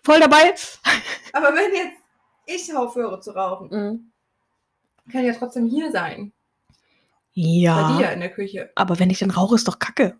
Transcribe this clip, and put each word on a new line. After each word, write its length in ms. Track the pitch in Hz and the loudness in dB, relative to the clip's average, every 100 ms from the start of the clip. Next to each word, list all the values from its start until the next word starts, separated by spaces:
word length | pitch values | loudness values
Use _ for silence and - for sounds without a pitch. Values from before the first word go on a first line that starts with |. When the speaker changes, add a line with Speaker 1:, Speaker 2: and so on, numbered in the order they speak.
Speaker 1:
voll 160 | - 311 | 6 6
dabei. 340 | 302 302 349 349 - - - - - - - | 8 8 6 2 -10 -4 0 0 -2 -14 -6
Speaker 2:
Aber 160 | 285 294 | 0 2
wenn 200 | 311 415 | 2 0
jetzt 220 | 381 349 - _ _ _ _ - | -2 -4 -10 _ _ _ _ -12
ich 280 | 349 339 | -12 -6
aufhöre 460 | 294 240 247 226 185 | -6 -4 -6 -8 -8
zu 120 | 214 | -12
rauchen, 360 | 185 185 185 190 | -8 -6 -8 -10
Speaker 1:
Mhm. 420 | 208 202 226 - _ _ _ _ _ _ _ _ _ _ | -8 -8 -10 -14 _ _ _ _ _ _ _ _ _ _
Speaker 2:
kann 120 | 254 | -4
ich 100 | 247 | -2
ja 60 | 233 | -4
trotzdem 280 | 240 254 233 | -8 -4 -2
hier 240 | 277 320 | -2 -4
sein. 420 | 214 175 - 208 _ _ _ _ _ _ _ _ _ _ | -4 -6 -10 -16 _ _ _ _ _ _ _ _ _ _
Speaker 1:
Ja. 600 | - 165 170 175 160 156 | -4 0 2 4 2 2
Speaker 2:
Bei 60 | 160 | 2
dir 100 | 170 | 0
in 80 | 175 | -2
der 100 | 175 | -8
Küche. 400 | - 196 196 - | -10 -10 -12 -10
Speaker 1:
Aber 240 | - 185 175 | -4 -2 2
wenn 120 | 185 | 0
ich 80 | 185 | 2
dann 120 | 196 | -2
rauche, 240 | 170 196 226 | 0 2 2
ist 100 | - | 0
doch 120 | - | -4
Kacke. 400 | - - 202 - | -8 0 -2 -2